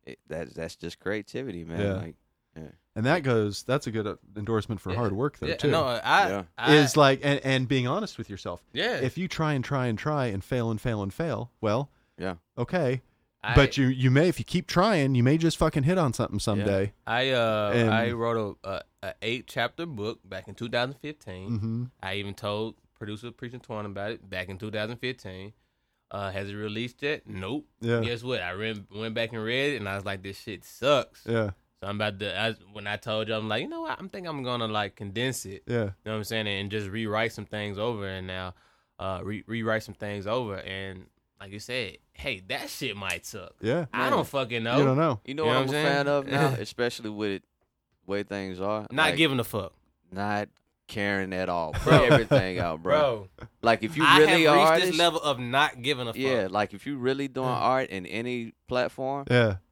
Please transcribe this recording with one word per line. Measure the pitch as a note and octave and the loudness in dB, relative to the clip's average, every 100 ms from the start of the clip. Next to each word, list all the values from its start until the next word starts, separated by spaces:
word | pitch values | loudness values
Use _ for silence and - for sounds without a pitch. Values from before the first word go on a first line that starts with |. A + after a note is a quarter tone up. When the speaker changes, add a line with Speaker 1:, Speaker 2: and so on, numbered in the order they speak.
| C2+ | -16
Speaker 1:
it, | - _ | -18 _
that's, | D#2+ D#2 | -8 -8
that's | - E2 - | -8 -10 -8
just | E2+ - | -10 -6
creativity, | F#2 G#2+ G2+ B2 C3+ F2 | -4 -4 -6 -8 -8 -8
man. | E2 E2+ | -6 -2
Speaker 2:
Yeah. | G2+ | -2
Speaker 1:
Like, | F#2+ E2 - _ _ _ D#2+ | -2 -6 -12 _ _ _ -18
yeah. | D#2+ - _ - | -18 -20 _ -2
Speaker 2:
And | A#2+ | 0
that | F3 | 2
goes, | C3+ A#2 G#2 G2+ | 2 2 2 -4
that's | - C#3 - | -2 -2 -2
a | |
good, | A2 G#2 | -4 -4
uh, | D#2+ _ G#2 | -8 _ -10
endorsement | G#2 A2+ - G#2 | -2 -2 0 -6
for | F#2 | -4
Speaker 3:
Yeah. | F#2+ | -2
Speaker 2:
hard | A2+ | 0
work, | G2 C#3 - | 0 -2 -2
though, | C#3+ | -4
Speaker 3:
Yeah, | E3 | 0
Speaker 2:
too. | D3 | 2
Speaker 3:
no, | D#3+ | 2
I, | C#3 A#2+ B2 E3 G3 | 2 -2 4 4 4
Speaker 1:
Yeah. | G2 F2 - | 0 -6 -2
Speaker 3:
I | A#2+ D3+ | 6 8
Speaker 2:
Is | C#3 D3+ | 8 8
like, | C#3 C3+ | 8 8
and, | C#3+ C#3+ | 2 0
and | C3+ C3 B2+ | 2 2 2
being | C3+ B2 | 2 2
honest | E3+ G#3+ - | -2 -4 -10
with | A2+ | -10
yourself. | G2 G2 F2 _ | -8 -8 -10 _
Speaker 3:
Yeah. | A#2+ G#3+ F#3+ | -4 -2 -2
Speaker 2:
If | C3 - | -4 -2
you | F#3 | -6
try | - D#3 | 0 2
and | C#3+ | 2
try | B2 C#3+ B2+ | 0 0 0
and | G#2+ | 0
try | D3+ D3+ B2+ | 0 0 0
and | G2 | -2
fail | - B2+ A2+ | -2 -2 0
and | A2 | 0
fail | C3 A2 | -2 -2
and | G2 | -4
fail, | - E3 A2 B2 _ | -4 -4 -4 -6 _
well, | A2 A2 C#3+ _ _ - | 0 0 -2 _ _ -8
Speaker 1:
Yeah. | F#2 F2 _ - | -6 -6 _ -6
Speaker 2:
okay. | A#2+ F3+ C3+ B2+ _ _ _ _ | -2 0 0 0 _ _ _ _
Speaker 3:
I | G#2 | 2
Speaker 2:
But | A#2+ C#3 - | 4 6 4
you, | C3 | 2
you | B2+ B2+ | 4 4
may, | C3 F3 | 6 4
if | - | 2
you | |
keep | - F3+ - | -2 -4 0
trying, | F3 G#3 F#3 C3+ | 2 4 4 4
you | C3 | 6
may | A#2+ D#3+ | 6 6
just | E3 - | 2 2
fucking | D#3+ D#3 | 2 4
hit | C3+ F#3 | 2 4
on | D3 | 2
something | - A#2+ G2+ | 0 -2 0
Speaker 1:
Yeah. | |
Speaker 2:
someday. | - G2+ G2+ G2 G2+ _ - | 0 0 2 2 0 _ -2
Speaker 3:
I, | A#2 C3+ | 0 2
uh, | B2+ A2+ G#2+ G#2 | 2 2 2 2
Speaker 2:
And | A#2 A2+ | 2 4
Speaker 3:
I | A2 A#2 | 4 2
wrote | A#2+ A#2 A#2 G#2 - | 0 0 0 -2 -6
a, | G2 | -8
a, | F#2+ - _ | -8 -10 _
a | G2 - | -12 -6
eight | A2 B2 - | -4 -6 -6
chapter | C3 A#2+ - E3+ | -4 -2 -4 -10
book | B2+ G#2 - F#2+ | -6 -6 -8 -12
back | F#2+ F#2 | -12 -12
in | |
two | G2 A#2+ | -10 -4
thousand | A#2+ B2 C#3 | -2 -2 -4
fifteen. | D3 D3+ - F#2 G2 | -14 -14 -14 -12 -4
Speaker 2:
Mm-hmm. | A2+ A2 A#2 B2 _ | -4 -2 -4 -6 _
Speaker 3:
I | F#2+ G2+ | -6 -6
even | G2+ | -6
told | G2 G#2 G#2 A2 - _ _ | -6 -6 -4 -6 -10 _ _
producer | G#2 G#2 A#2 | -12 -10 -12
Preacher | A2+ A#2+ B2 | -14 -14 -14
Twan | - G#2+ G#2 | -10 -8 -8
about | G2 G2+ | -8 -8
it | A#2 F#2+ | -8 -8
back | F#2+ F#2 | -8 -6
in | F#2 | -8
two | G#2+ | -6
thousand | G#2+ G#2+ A#2 | -4 -6 -4
fifteen. | B2 B2+ G2+ F#2 G2 - _ _ _ _ _ | -6 -8 -12 -12 -14 -18 _ _ _ _ _
Uh, | G2+ G2 | -6 -4
has | G2 G2+ | -4 -6
it | |
released | G#2 G#2+ G#2+ A#2+ - | -6 -6 -4 -6 -6
yet? | C#3+ D3+ - | -4 -4 -8
Nope. | G#2 F#2+ C#3+ - _ | -8 -4 -6 -8 _
Speaker 2:
Yeah. | A#2 A#2 | 0 2
Speaker 3:
Guess | A#2 A#2 | 2 -2
what? | B2 B2 | -4 -4
I | F2+ | -4
re-, | F#2 A2 G#2+ G2 | -4 -4 -6 -10
went | G2+ A2+ | -8 -6
back | A2+ A2+ | -2 -4
and | A2+ | -2
read | A2 B2+ C#3 | -2 0 0
it, | C3 | -2
and | G2+ | -4
I | |
was | G2 | -4
like, | G2 G2 | -4 -6
"This | G2 G2 | -8 -12
shit | - F2+ | -12 -12
sucks." | - - C3 C#3+ - - - | -14 -2 4 4 2 -10 -2
Speaker 2:
Yeah. | A#2 G#2+ - _ _ | 0 0 -6 _ _
Speaker 3:
So | G2 | -8
I'm | G#2 | -2
about | G#2+ G2 | -2 -2
to, | G#2 F#2 | -6 -2
I, | A2+ G#2+ F2+ | -2 -4 -14
when | G#2 G#2 | -12 -8
I | G#2+ | -6
told | - G#2+ A2 | -2 -2 -2
you, | A2 | -2
I'm | A2 | -2
like, | G#2+ | -2
"You | B3 | -4
know | E4 | -8
what? | D#4+ - | -8 -8
I'm | F#3+ | -10
think | G3+ F3 | -12 -8
I'm | D3 | -6
gonna, | B2+ A#2+ A2+ | -4 -4 -2
like, | G#2+ G2+ - | -2 -4 -6
condense | G2+ G2 B2+ A#2+ F#2+ | -8 -4 -4 -4 -10
it." | G2 - | -14 -4
Speaker 2:
Yeah. | A#2+ | -2
Speaker 3:
You | G#2 F#2 | -2 -6
know | G#2+ | -8
what | A2 | -6
I'm | |
saying? | G#2 A2+ G#2 | -4 -4 -2
And | G2 G2+ | -2 -2
just | G#2+ G2+ | -4 -4
rewrite | G#2+ A2 G#2+ A#2 | -4 -2 0 -2
some | - G2+ | -4 -10
things | G#2+ G#2 G2 | -6 -6 -4
over, | A2+ A2 G2 | -4 -2 -6
and | F#2+ F#2 | -6 -6
now, | F#2 F#2 F#2 _ _ _ - | -8 -8 -12 _ _ _ -10
uh, | F#2+ F#2 | -6 -6
re-, | F#2 G#2+ - | -6 -8 -6
rewrite | A#2 A2 A2 | -4 0 -2
some | G#2+ | -4
things | G2+ G#2 G#2 G2 | -10 -8 -6 -2
over, | B2 A#2 F#2+ | -2 -2 -8
and | - F#2+ F#2+ F#2+ - _ _ _ | -8 -10 -10 -12 -18 _ _ _
like | G2 | -14
you | G#2 | -14
said, | - B2+ G2+ D2 _ | -6 -6 -6 -10 _
hey, | - D3 G2+ F#2 | -10 -8 -8 -6
that | B2+ D4 | -8 -8
shit | - C3 | -6 -6
might | G2+ F#2+ F2 | -4 -6 -6
suck. | - G#2 F2 _ | -8 -14 -14 _
Speaker 2:
Yeah. | G#2+ D3+ D3+ | -2 -2 -2
Speaker 3:
I | A2 | -2
Speaker 1:
Yeah. | G3 | 0
Speaker 3:
don't | B3+ C3+ | 0 0
fucking | C#3 B2+ A#2+ | -4 -2 -2
know. | A2+ C3 | 0 2
Speaker 2:
You | |
don't | C3+ C3+ | 4 4
know. | D#3+ A2+ | 2 0
Speaker 1:
You | - | -6
know | C#3 | -2
Speaker 3:
You | D#3 | 2
Speaker 1:
what | |
Speaker 3:
know | B2+ | 2
Speaker 1:
I'm | C3+ | 2
Speaker 3:
what | |
Speaker 1:
a | D3 | 0
Speaker 3:
I'm | D3+ | 2
Speaker 1:
fan | C#3+ | 2
Speaker 3:
saying? | C#3+ C#3+ | 2 0
Speaker 1:
of | C3+ | 0
now, | C#3 C#3+ | 2 2
Speaker 3:
<laughs> | C3 | 2
Speaker 1:
especially | G#2+ - A#2+ - A2+ | -6 -2 -2 -2 -8
with | G#2 G#2 G2 _ _ _ _ _ _ | -4 -2 -2 _ _ _ _ _ _
the | - | -6
way | G2+ | -4
things | G2+ G2+ F#2+ F#2 | -4 -6 -6 -4
are? | G2 G#2+ G#2 | -2 -2 -4
Speaker 3:
Not | C3 D#3 | 0 2
Speaker 1:
Like, | D#3+ | 4
Speaker 3:
giving | D#3+ C3 | 2 2
a | |
fuck. | A2+ G#2+ F#2 _ _ _ _ | -2 -4 -6 _ _ _ _
Speaker 1:
not | F#2 G2+ G#2 G#2 _ _ _ - | -6 -2 -2 -4 _ _ _ -12
caring | A2 G2+ G2 F#2+ | -4 -2 0 -2
at | F#2 F2+ | -2 -2
all. | F2 D#2+ - | -2 -2 -2
Speaker 3:
Bro. | - D3+ | 6 8
Speaker 1:
Put | - | 8
everything | C#3+ A2 - F#2 F2+ | 6 6 4 4 -2
out, | E2+ D#2+ | -2 -2
bro. | E2+ D3+ D3 A2 F#2+ - | 2 4 4 0 -8 -16
Speaker 3:
Bro. | - _ | -20 _
Speaker 1:
Like, | - - | 2 4
if | G#2+ D#3 | 2 4
you | |
Speaker 3:
I | D3+ D#3+ | 8 10
Speaker 1:
really | D#3 F3 | 10 8
Speaker 3:
have | D#3 | 8
Speaker 1:
are | D3 | 8
Speaker 3:
reached | D#3 | 8
Speaker 1:
artist, | E3 F#3 | 6 4
Speaker 3:
this | D#3+ | 4
level | F3 D#3 | 4 4
of | D3 B2+ | -2 -2
not | B2 C3+ D3 B2 | 0 2 2 0
giving | B2 C3+ A#2+ | -4 -2 -4
a | |
fuck. | A2+ | -2
Speaker 1:
yeah, | C3+ B2 F#2+ | 0 0 2
like, | G2 G#2 | 0 0
if | G2 C3+ | -4 -8
you | C#3+ | -2
really | B2 C#3 C#3 | 0 0 -2
doing | C3 C3 | -2 -2
Speaker 3:
Mm. | B2 | 0
Speaker 1:
art | A2 C3 C3 | 2 2 0
in | F#2+ F2+ | -6 -6
any | G2+ B2 B2 A2+ - - | -6 -4 -6 -8 -14 -4
platform, | B2 - - C3 C#3 C#3 | -2 -2 -2 -6 -6 2
Speaker 2:
Yeah. | B2 A2+ F#2+ _ | 4 6 2 _